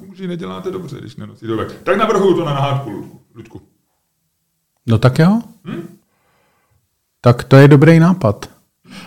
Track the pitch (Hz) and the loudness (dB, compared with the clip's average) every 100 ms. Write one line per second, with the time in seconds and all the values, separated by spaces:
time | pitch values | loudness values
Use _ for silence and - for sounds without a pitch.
0 | 190 180 185 175 185 185 185 185 156 - | -20 -16 -12 -12 -12 -14 -12 -12 -14 -16
1 | 107 - 104 107 107 113 98 - - 196 | -18 -18 -20 -14 -10 -8 -8 -10 -6 -4
2 | 214 208 190 170 151 139 139 131 110 95 | -2 0 0 -2 -4 -4 -4 -6 -8 -10
3 | - - _ 113 107 98 _ _ _ _ | -10 -12 _ -20 -20 -20 _ _ _ _
4 | _ _ _ _ _ _ _ _ - 110 | _ _ _ _ _ _ _ _ -2 0
5 | 127 131 165 226 - _ 160 320 - - | 2 2 2 0 -4 _ -16 -14 -16 -20
6 | _ _ _ _ _ _ _ _ _ _ | _ _ _ _ _ _ _ _ _ _
7 | _ _ 123 120 - 135 143 143 156 165 | _ _ 0 0 4 6 8 6 6 4
8 | 170 180 107 - - _ _ _ _ - | 4 2 -2 -4 -10 _ _ _ _ -20